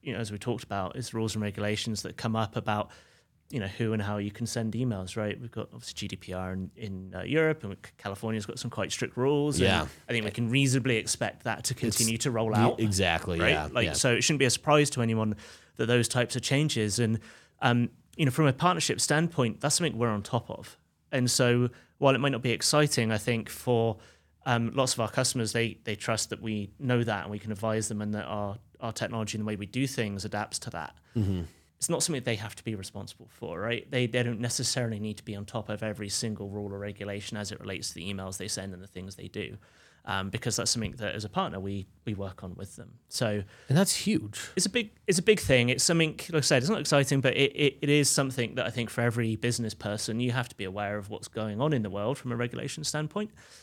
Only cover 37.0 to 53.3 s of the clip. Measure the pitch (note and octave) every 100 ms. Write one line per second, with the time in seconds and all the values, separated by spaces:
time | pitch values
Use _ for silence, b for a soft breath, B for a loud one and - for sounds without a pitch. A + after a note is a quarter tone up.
37 | G2+ G2+ G2+ G#2 G2+ G#2 G2+ F#2 - -
38 | F2 G2 F#2+ F#2 F#2 - G2 F2+ F#2+ -
39 | F#2+ G2 F#2+ G#2+ E2+ G2+ b b b b
40 | - G2 F#2+ F#2+ - D3 F#2+ A#2+ G#2 B2
41 | G#2 - G#2 - F#3 G2 F#2+ G2+ F#2 _
42 | - G2+ G2 F#2 F#2 F2 G2+ - D#2+ -
43 | _ - A#2 G#2 G2 B B C#3+ G3 -
44 | - A3 G#2 - - - F3+ A#3+ A3 -
45 | - F3+ F3+ G#3 - C3 A#2+ B2+ - E3
46 | D#3+ D3+ - E3 B2+ C3+ C3+ A3 C#3+ C#3+
47 | C3 C#3 B2 A2 C#3 - C#3+ - D3 D3
48 | C#3 - C3+ B2+ A#2 B2 F#2+ B2 A2+ -
49 | A#2+ A#2 A2+ A2 A#2+ A#2+ A2+ - G#2 G#2
50 | - A2+ B2 A#2+ A#2+ - G2 F#2+ G#2 G#2
51 | G2 G#2+ - A2 G#2+ G#2 D3 C3+ G#2 F#2+
52 | G#2 C3+ B2+ A#2 A#2+ - C#3 - D3+ D3+
53 | D#3 G#3 G#3